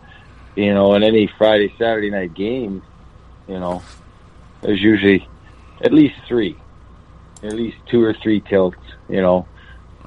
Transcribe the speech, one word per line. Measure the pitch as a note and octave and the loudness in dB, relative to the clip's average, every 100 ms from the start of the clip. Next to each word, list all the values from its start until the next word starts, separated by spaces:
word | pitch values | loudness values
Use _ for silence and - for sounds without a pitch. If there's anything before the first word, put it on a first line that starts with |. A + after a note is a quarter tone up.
| - - - - - | -20 -20 -20 -20 -14
you | G2+ G2+ | -4 0
know, | G2 G2 G2+ | 2 4 4
in | |
any | A2 A2+ G2+ - | 4 2 0 0
Friday, | G#2+ G#2+ G2+ - | 2 2 0 -2
Saturday | A2+ A2 G#2 | -4 -2 -4
night | G2+ F2 | -6 -8
game, | E2 G#2 C3 G#2 F#2+ - - - - - - - | -8 -6 -6 -8 -12 -16 -20 -20 -20 -20 -20 -14
you | F#2 | -10
know, | F2 F2+ - - - - - - - - | -8 -8 -12 -20 -20 -20 -20 -20 -20 -10
there's | - F#2+ | -4 0
usually | G#2 G#2 G2 F#2 - - - - - - | 2 2 2 0 -2 -20 -20 -20 -20 -4
at | B2 | 2
least | D3 C#3 - - | 4 2 0 -6
three, | A#2+ F#2 - - - - - - - - - | -4 -4 -8 -20 -20 -20 -20 -20 -20 -20 -16
at | G#2+ | -12
least | A2 A2+ - - | -8 -8 -10 -4
two | A#2 | 0
or | A2 | 0
three | G#2 A2 G#2 | -2 -2 -4
tilts, | - G2 F#2 - - - - | 0 -2 -2 -4 -20 -20 -6
you | G2 | -2
know. | F#2 F#2 - - - - - - | 0 0 -4 -20 -20 -20 -20 -20